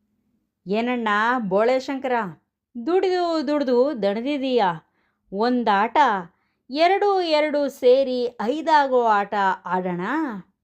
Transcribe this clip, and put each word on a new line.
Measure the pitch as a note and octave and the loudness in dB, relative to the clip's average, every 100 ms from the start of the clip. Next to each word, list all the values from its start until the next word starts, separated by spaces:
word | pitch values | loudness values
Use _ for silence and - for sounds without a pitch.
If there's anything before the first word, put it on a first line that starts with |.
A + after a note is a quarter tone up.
| _ _ _ _ _ _ F3 | _ _ _ _ _ _ -6
ಏನಣ್ಣ | G#3 A#3+ B3 A3 G#3 A3+ B3+ | -4 -2 -2 -2 0 0 -2
ಬೋಳೆ | G3+ G3 A3+ C4 | -2 0 2 0
ಶಂಕರ, | C4 C4+ C4 A#3+ G3 D3+ _ _ _ A#3+ A#3+ | -2 -6 -4 -4 -4 -10 _ _ _ -10 -2
ದುಡಿದು | F#4 F#4+ F4+ F4 D#4+ C#4 | 0 0 0 0 -2 -2
ದುಡಿದು | D4 C4+ A#3+ C4+ C4 | -2 2 2 2 0
ದಣಿದಿದೀಯ. | G3 G#3 B3+ D4 C4 B3 F#3+ D#3+ - _ _ _ _ | -2 -2 -4 -4 -2 0 0 -2 -10 _ _ _ _
ಒಂದಾಟ | F#3+ A#3+ B3 A3+ G3 G#3+ - C4 G3 E3+ _ _ _ - | -4 -2 0 2 2 2 2 2 0 -6 _ _ _ -10
ಎರಡು | C4+ E4+ G4 G4+ G4 | 0 2 2 2 0
ಎರಡು | E4+ D4+ D4+ D4 C#4+ | 0 0 0 0 -2
ಸೇರಿ | C4+ B3 C4 C4 B3+ B3 - | 0 4 4 4 -2 -4 -4
ಐದಾಗೋ | G#3+ D4+ D4+ D4+ C#4 B3+ | -4 -4 2 4 4 2
ಆಟ | A#3 G#3 G3 G#3 F#3+ F#3 | 4 2 0 0 0 -2
ಆಡೋಣ. | F#3 F#3 F#3 F3 F#3+ D4+ D4 G3+ - _ | -2 -4 -2 -4 -4 -4 -4 -8 -14 _